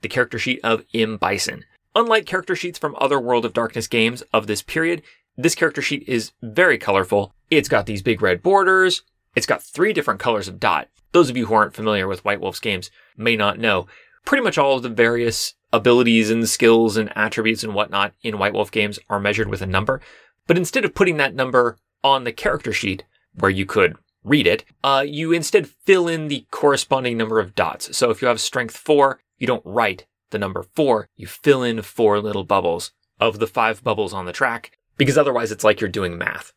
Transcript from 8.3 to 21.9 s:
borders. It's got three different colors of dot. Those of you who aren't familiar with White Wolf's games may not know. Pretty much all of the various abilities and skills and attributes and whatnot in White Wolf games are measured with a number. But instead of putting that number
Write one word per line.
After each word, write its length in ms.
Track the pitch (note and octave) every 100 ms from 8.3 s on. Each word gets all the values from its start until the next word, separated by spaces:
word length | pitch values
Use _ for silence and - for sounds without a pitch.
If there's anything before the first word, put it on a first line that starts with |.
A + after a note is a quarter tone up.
| F2+
borders. 600 | F3 G3 F#3+ F#3+ F#3 E3+ _ _ _ -
It's 100 | -
got 160 | A2+
three 300 | - - G3
different 280 | G#3 C3 G2
colors 280 | B2+ G#2+ F#2
of 120 | F#2
dot. 280 | G#2+ D#2+ - _ _
Those 180 | F3 D3
of 60 | B2
you 100 | A2
who 80 |
aren't 200 | A2 G#2
familiar 340 | - G#2+ G#2 F#2+
with 160 | F#2+
White 160 | G#2 G2+
Wolf's 200 | F#2 F#2
games 300 | A#2 F#2+ - _ _ -
may 200 | A2+ A2+
not 240 | G2+ G2
know. 260 | A2+ F#2+ F2+ - _ _ -
Pretty 180 | C#4
much 140 | A3+ D#3+
all 180 | C#3 C3+
of 60 |
the 80 | A#2+
various 640 | A2+ A#2 A#2 A#2 - - _ _
abilities 580 | A2+ A2 A#2+ A#2+ A2+ G#2+
and 180 | A2+ A2+
skills 480 | - A#2 A2+ A2+ G#2
and 200 | G#2+ -
attributes 460 | G#2+ - A2 A2+
and 100 | A2
whatnot 400 | G2+ G#2 G2 G2+ _
in 160 | A#2 G#2
White 140 | G2
Wolf 200 | G2+ G#2
games 260 | A2 G#2 G#2 _
are 120 | G2+
measured 280 | G2+ G#2 G#2+
with 140 | G2
a 40 | F#2+
number. 340 | F#2+ G#2+ C3+ - - _ _ -
But 100 | E3+
instead 260 | F3 C4
of 120 | G3+ -
putting 200 | F#3 D#3
that 140 | C#3
number 460 | C3 C3 B2+ A#2+ - _